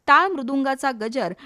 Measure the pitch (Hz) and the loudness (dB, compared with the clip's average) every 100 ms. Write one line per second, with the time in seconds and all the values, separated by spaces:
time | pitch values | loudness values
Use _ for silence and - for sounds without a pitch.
0 | - 285 370 339 247 277 269 269 285 240 | 4 4 4 -2 -4 -2 -2 -2 -4 -4
1 | 214 254 180 180 | -6 -4 -6 -8